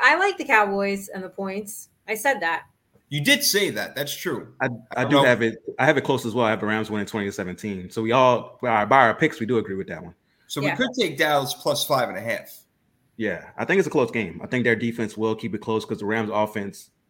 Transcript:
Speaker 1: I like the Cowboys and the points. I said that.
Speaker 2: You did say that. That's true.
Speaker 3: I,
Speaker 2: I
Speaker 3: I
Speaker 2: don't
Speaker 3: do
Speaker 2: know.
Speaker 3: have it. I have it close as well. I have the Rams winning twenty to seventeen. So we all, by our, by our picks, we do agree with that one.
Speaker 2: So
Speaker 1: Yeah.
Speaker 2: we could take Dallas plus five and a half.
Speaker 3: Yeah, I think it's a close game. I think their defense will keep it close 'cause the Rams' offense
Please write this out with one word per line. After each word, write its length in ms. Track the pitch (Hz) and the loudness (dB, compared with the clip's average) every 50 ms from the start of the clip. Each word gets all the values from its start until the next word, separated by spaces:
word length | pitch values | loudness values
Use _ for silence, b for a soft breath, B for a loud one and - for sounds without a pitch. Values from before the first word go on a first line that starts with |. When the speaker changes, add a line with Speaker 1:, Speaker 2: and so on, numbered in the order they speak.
Speaker 1:
I 140 | 247 269 302 | 4 4 4
like 220 | 349 392 403 359 339 | 4 2 0 -2 -2
the 60 | 294 | -2
Cowboys 640 | 269 240 214 208 196 196 202 196 196 196 196 196 - | 2 4 4 4 4 0 -2 0 -2 -2 -4 -6 -10
and 140 | - 190 | -12 -10
the 60 | 185 180 | -12 -10
points. 600 | - - 196 190 190 208 208 202 - - - _ _ _ _ - | -10 -8 -8 -6 -6 -8 -8 -10 -12 -16 -16 _ _ _ _ -8
I 60 | 220 | -4
said 260 | 214 - 277 262 196 | -2 0 0 0 0
that. 240 | 170 165 165 165 - _ _ _ _ _ _ _ _ - | 0 -2 -2 -2 -6 _ _ _ _ _ _ _ _ -6
Speaker 2:
You 120 | 143 147 | -4 0
did 220 | 143 262 285 - - | 4 4 4 4 2
say 240 | - - 202 196 156 | 0 0 2 0 0
that. 260 | 107 104 98 98 - | -2 -4 -6 -6 -6
That's 220 | 123 117 - - | -8 -8 -8 -8
true. 380 | - - 180 131 104 87 - - - | -8 -6 -6 -6 -6 -8 -10 -8 -4
Speaker 3:
I, 20 | 127 | -4
Speaker 2:
I 40 | 131 120 - - - - | -4 -4 -8 -12 -8 -4
Speaker 3:
I 60 | 120 | -2
Speaker 2:
don't 80 | 127 120 | 0 4
Speaker 3:
do 60 | 147 139 | 4 6
Speaker 2:
know. 60 | 139 | 6
Speaker 3:
have 180 | 127 120 104 | 6 6 4
it. 160 | 117 113 113 - - - - - | 2 0 -2 -4 -10 -8 -2 2
I 60 | 127 | 4
have 140 | 147 151 135 | 4 4 2
it 60 | - | 2
close 200 | - 135 123 123 | 0 0 -2 -2
as 80 | 117 | -2
well. 140 | 104 123 117 | 0 2 2
I 40 | 107 | 2
have 100 | 110 95 | 2 0
the 60 | 107 | -2
Rams 240 | 104 107 110 107 107 | -2 -2 -2 -4 -4
winning 160 | 107 107 101 | -4 -6 -6
twenty 200 | - - 107 101 | -4 -4 -4 -4
to 60 | 101 | -4
seventeen. 580 | - - 95 90 90 - - 104 98 92 90 90 | -4 -6 -8 -8 -8 -8 -8 -8 -8 -8 -10 -8
So 100 | - 113 | -6 -4
we 120 | 110 113 | 0 2
all, 460 | 120 131 127 127 123 107 - - - - | 4 6 6 6 4 2 -2 -6 -10 -4
by 60 | 127 120 | -2 2
our, 160 | 113 107 104 | 2 2 4
by 140 | 107 135 135 | 6 8 8
our 140 | 123 110 107 | 8 6 6
picks, 240 | - 160 151 - - | 4 2 0 0 -2
we 60 | 113 | -2
do 140 | 107 123 113 | 0 0 0
agree 160 | 101 98 95 | 0 -2 -6
with 120 | 95 92 92 | -8 -8 -8
that 140 | 87 80 | -10 -12
one. 120 | 87 82 - _ _ _ _ _ _ | -14 -16 -20 _ _ _ _ _ _
Speaker 2:
So 160 | - - - | -10 -6 -4
Speaker 1:
Yeah. 80 | 139 151 | -2 -2
Speaker 2:
we 60 | 165 240 262 | 0 0 -2
could 80 | 254 - 262 | -2 0 0
take 200 | 202 160 139 143 | -2 0 0 0
Dallas 340 | 160 151 147 143 131 127 | 2 2 2 2 0 -2
plus 320 | - - - 156 139 - - | -6 -4 -2 -2 0 0 0
five 240 | - 143 139 117 95 | 0 2 2 0 0
and 80 | 92 | -4
a 60 | 95 | -6
half. 280 | 110 117 107 - - - - - _ _ _ _ _ _ _ _ _ _ _ - | -6 -4 -6 -6 -6 -12 -20 -20 _ _ _ _ _ _ _ _ _ _ _ -4
Speaker 3:
Yeah, 320 | 107 101 87 82 - - - - | -4 -4 -4 -6 -10 -12 -8 -6
I 80 | 117 | -2
think 120 | 151 180 196 | 0 2 2
it's 60 | 175 | 2
a 40 | 147 | 2
close 200 | - 147 120 117 | 2 2 2 2
game. 300 | - 117 104 85 - - | 0 -4 -4 -4 -8 -10
I 40 | - | -8
think 180 | - 127 123 117 | -4 -2 0 2
their 100 | 120 113 | 2 2
defense 380 | 104 120 117 117 117 110 104 - 107 | 2 0 -4 -4 -4 -6 -6 -4 -2
will 160 | 110 110 110 | -2 -2 -2
keep 180 | 110 - 104 98 | -2 -6 -8 -8
it 60 | 104 | -6
close 240 | - 117 110 110 - | -4 -2 -2 -2 -2
'cause 140 | - 110 - | -4 -8 -6
the 80 | 104 | -4
Rams' 240 | 101 110 113 107 104 | -4 -2 -2 -2 -2
offense 560 | 104 107 107 107 - 110 98 98 - - - _ _ _ _ | 0 0 0 0 -2 -6 -8 -8 -10 -14 -20 _ _ _ _